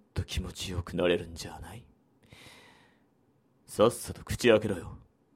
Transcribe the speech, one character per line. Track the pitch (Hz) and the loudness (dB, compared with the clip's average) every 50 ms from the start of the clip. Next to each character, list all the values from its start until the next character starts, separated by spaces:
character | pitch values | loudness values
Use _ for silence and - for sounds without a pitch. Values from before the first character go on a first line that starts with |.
| _ _ - | _ _ -6
と | - 92 | -6 -6
気 | - - - | -4 -4 -6
持 | 92 90 | -6 -6
ち | 85 - - 92 | -8 -10 -8 -6
よ | 90 87 85 | -6 -6 -6
く | - 92 | -6 -2
な | 87 87 | 0 2
れ | 90 87 | 2 2
る | 87 85 82 | 2 0 -6
ん | 82 | -12
じ | - - | -12 -12
ゃ | 87 - - | -12 -12 -14
な | - - - | -14 -14 -14
い？ | 120 - - _ _ _ _ _ _ _ - - - - - - - - - - _ _ _ _ _ _ _ _ _ _ _ _ _ _ _ _ _ _ | -16 -18 -20 _ _ _ _ _ _ _ -20 -20 -20 -20 -20 -20 -20 -20 -20 -20 _ _ _ _ _ _ _ _ _ _ _ _ _ _ _ _ _ _
さ | - - - 104 | -6 2 4 4
っ | 120 | 4
さ | 120 - - - 90 | 4 2 -10 -10 -12
と | - - | -10 -8
口 | - 107 - - 120 | -6 -4 2 6 6
開 | 110 107 | 6 6
け | - | 6
ろ | 104 98 | 2 -4
よ。 | 90 101 - - - - _ _ _ _ _ _ | -4 -6 -12 -14 -16 -20 _ _ _ _ _ _